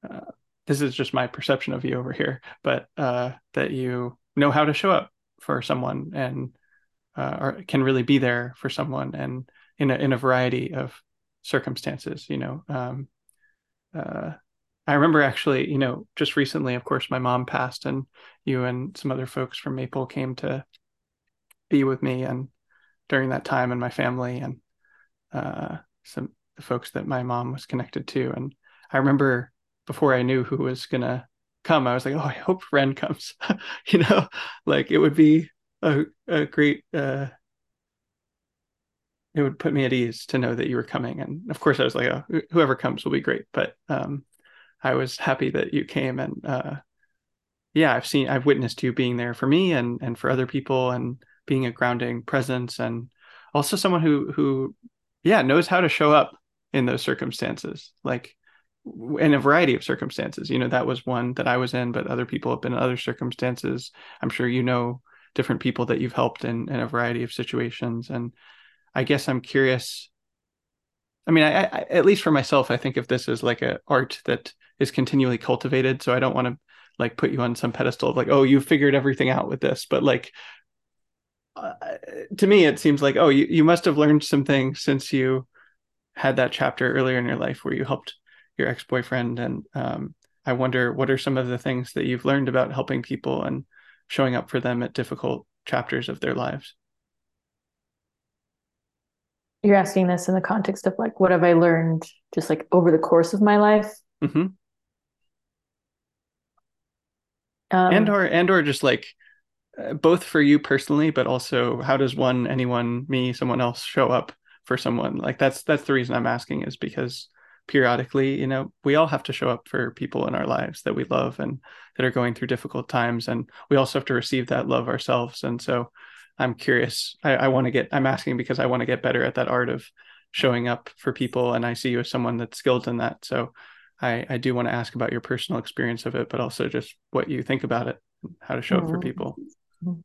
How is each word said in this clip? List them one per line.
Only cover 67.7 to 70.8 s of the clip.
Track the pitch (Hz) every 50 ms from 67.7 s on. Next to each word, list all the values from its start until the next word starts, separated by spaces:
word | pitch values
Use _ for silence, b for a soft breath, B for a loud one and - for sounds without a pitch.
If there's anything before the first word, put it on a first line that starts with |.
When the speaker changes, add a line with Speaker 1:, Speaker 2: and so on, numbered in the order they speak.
| 120 - - 120 117 117 117 -
Speaker 1:
And | 139 120 120 120 b b b b b b b b b b b b _
I | - 131
guess | - 147 139 - -
I'm | 131 127
curious, | - - - 135 135 131 127 123 - - - - - _ _ _ _ _ _ _ _ _ _ _ _ _ _ _